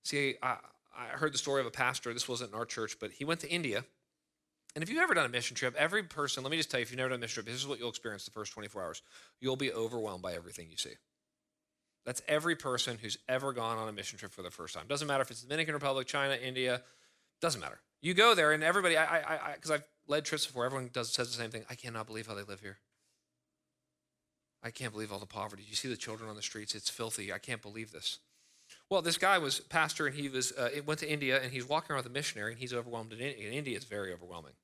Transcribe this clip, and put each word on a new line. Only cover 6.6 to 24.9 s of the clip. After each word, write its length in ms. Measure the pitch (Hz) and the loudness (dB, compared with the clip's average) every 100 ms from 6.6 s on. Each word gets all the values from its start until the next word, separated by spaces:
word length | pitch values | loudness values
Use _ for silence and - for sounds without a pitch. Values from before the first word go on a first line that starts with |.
| 151 | 0
tell 120 | 127 | 0
you, 20 | |
if 80 | 117 | -2
you've 60 | 127 | 0
never 120 | 131 | 0
done 100 | 123 | 0
a 20 | |
mission 140 | 117 117 | -2 -6
trip, 100 | 107 | -4
this 100 | 123 | -4
is 100 | 139 | -4
what 140 | 123 | -4
you'll 100 | 117 | -4
experience 360 | - 117 101 - | -4 -6 -6 -8
the 60 | |
first 200 | 110 104 | -8 -8
twenty-four 320 | - 104 101 | -8 -8 -6
hours. 180 | 87 85 - - - _ | -6 -6 -14 -20 -20 _
You'll 160 | 131 131 | -2 0
be 160 | 135 | 0
overwhelmed 500 | 113 113 117 107 92 | 0 -2 0 -4 -4
by 120 | 92 | -6
everything 360 | 85 85 80 82 | -6 -8 -14 -10
you 60 | 76 | -6
see. 200 | - - _ _ _ _ _ _ _ _ _ _ | -6 -8 _ _ _ _ _ _ _ _ _ _
That's 180 | - 123 - | -6 -6 2
every 300 | 151 165 160 | 2 2 -2
person 400 | 139 123 - 113 | 0 0 0 -4
who's 200 | 110 - - | -6 -8 0
ever 240 | 131 139 | 0 0
gone 240 | 120 113 113 | 0 0 0
on 100 | 110 | -2
a 60 | |
mission 260 | 104 101 104 | -4 -8 -8
trip 140 | 101 | -12
for 80 | - | -8
the 100 | 90 | -10
first 220 | - 80 | -8 -10
time. 140 | 85 78 | -10 -4
Doesn't 200 | 143 147 | -2 2
matter 140 | 139 | 2
if 100 | 127 | 2
it's 100 | 113 | -4
the 60 | 123 | -4
Dominican 280 | 151 160 147 | -2 0 0
Republic, 320 | 139 135 127 | 2 0 0
China, 280 | 147 139 135 | 0 2 0
India, 480 | 127 127 127 123 - - _ _ _ _ | -2 0 2 2 -2 -20 _ _ _ _
doesn't 220 | 170 127 | 0 0
matter. 180 | 73 - _ _ | -4 -10 _ _
You 140 | 156 180 | 2 8
go 180 | 233 | 10
there 180 | 202 151 | 10 8
and 120 | 151 | 8
everybody, 340 | 156 190 180 160 | 6 6 6 6
I, 220 | 160 165 | 6 4
I, 320 | 147 160 156 | 2 -2 -2
I, 60 | 143 | -6
'cause 140 | 156 | 0
I've 120 | 151 147 _ - | 0 -2 _ 0
led 180 | 147 147 | 0 2
trips 220 | 151 - | 0 0
before, 180 | 127 120 | 2 0
everyone 240 | 135 123 | 0 -2
does, 200 | 123 113 | -2 0
says 200 | - 120 | 0 0
the 60 | 120 | -2
same 140 | 113 | -4
thing. 140 | 113 110 | -6 -10
"I 60 | 120 | -10
cannot 320 | 123 113 110 | -6 -6 -6
believe 200 | 110 110 | -8 -6
how 60 | |
they 100 | 101 | -8
live 160 | 101 95 | -8 -10
here. 200 | 101 98 _ _ _ _ _ _ _ _ _ _ _ _ _ _ _ _ _ _ | -12 -14 _ _ _ _ _ _ _ _ _ _ _ _ _ _ _ _ _ _
I 80 | 117 | -12
can't 200 | 117 123 | -6 -6